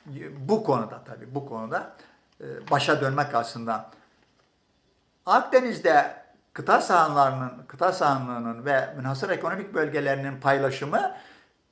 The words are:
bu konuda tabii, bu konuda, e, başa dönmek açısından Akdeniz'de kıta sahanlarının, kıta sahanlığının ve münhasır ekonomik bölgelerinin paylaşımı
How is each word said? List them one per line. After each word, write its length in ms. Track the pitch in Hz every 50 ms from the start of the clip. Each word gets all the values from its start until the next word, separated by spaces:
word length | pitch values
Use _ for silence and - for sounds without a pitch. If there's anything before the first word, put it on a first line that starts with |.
| - 156 135 143 - 156 143 143
bu 240 | 131 143 214 214 208
konuda 400 | - 135 120 110 107 107 117 -
tabii, 300 | - 117 - - 120 127
bu 100 | 143 139 -
konuda, 460 | 117 110 110 113 147 185 - - - - - - _ _ _ _ _ -
e, 300 | - 135 131 - - -
başa 300 | 147 139 - - 151 131
dönmek 340 | 139 135 135 147 143 139 -
açısından 540 | 117 117 - - 117 113 113 110 107 - - - - _ _ _ _ _ _ _ _ _ _ _ _ _ _ _ _ _ _ _ _ _ _ _ _ -
Akdeniz'de 1000 | 180 202 247 247 - - 254 254 240 202 151 151 170 156 143 139 - - - - _ _ _ _ _ -
kıta 280 | - - - 208 254
sahanlarının, 840 | - - 196 175 160 156 147 143 139 131 131 135 127 127 - - -
kıta 240 | - - 131 175 185
sahanlığının 760 | 180 - 165 147 139 131 131 127 123 120 117 117 117 117 120
ve 280 | 143 139 131 113 113 -
münhasır 320 | 139 127 135 135 131 - 190
ekonomik 440 | 180 156 - 165 185 190 190 - -
bölgelerinin 640 | 170 151 147 143 147 143 139 139 139 135 135 131 131
paylaşımı 720 | - 139 139 139 139 131 127 - - 147 175 247 403 - - - - - - - _ _ _ _ _ _